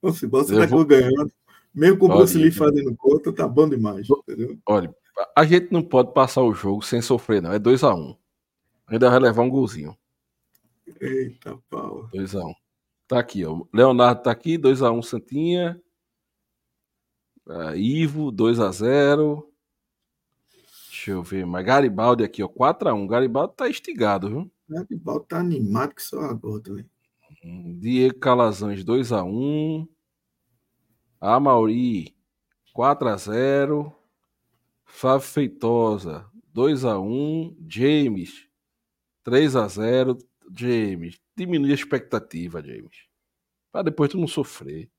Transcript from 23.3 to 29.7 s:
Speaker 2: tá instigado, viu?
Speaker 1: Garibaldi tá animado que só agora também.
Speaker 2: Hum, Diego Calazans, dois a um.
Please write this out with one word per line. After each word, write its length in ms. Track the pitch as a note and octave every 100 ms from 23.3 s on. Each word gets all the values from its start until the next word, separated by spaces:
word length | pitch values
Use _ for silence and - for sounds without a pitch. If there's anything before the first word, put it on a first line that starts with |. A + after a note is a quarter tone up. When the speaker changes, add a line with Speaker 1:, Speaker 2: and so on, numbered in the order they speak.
| A#2+ D#3 -
Speaker 2:
tá 140 | C4+
instigado, 600 | - - C#4 G#2+ G2 G2
viu? 220 | B2 F#3 _ _
Speaker 1:
Garibaldi 580 | D#3+ F3+ E3+ - D3 -
tá 120 | E3
animado 540 | F3 D3 G#2+ A2 C#3+
que 100 | -
só 160 | - -
agora 400 | D3+ A2+ G#2+ G#2+
também. 240 | G#2+ G2+ - _ _ _ _ D#2
Speaker 2:
Hum, 340 | E2+ F2+ F2 F2
Diego 400 | G#2+ B2+ C3 B2+
Calazans, 640 | C3 B2 A#2 G2 G#2 G2
dois 280 | F#2 B2 B2
a 120 | A2
um. 640 | F2+ G#2+ C#3 D3+ D#3